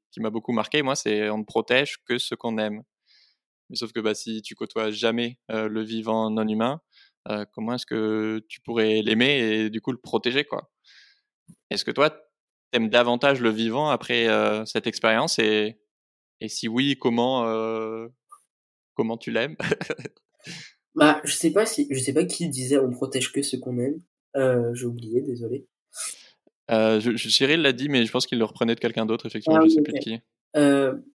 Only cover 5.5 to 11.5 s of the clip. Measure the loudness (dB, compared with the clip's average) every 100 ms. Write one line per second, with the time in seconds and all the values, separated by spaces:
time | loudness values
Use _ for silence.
5.5 | -4 -4 -4 -4 -4 -2 0 0 0 0
6.5 | 0 0 -2 _ _ _ _ -8 -8 -8
7.5 | -10 -6 -6 -4 -2 -2 -2 -2 -6 -10
8.5 | -16 -6 0 2 2 2 2 4 2 2
9.5 | 0 0 -4 -6 -8 -4 -2 0 -2 -2
10.5 | -6 -10 _ _ -20 -20 _ _ _ _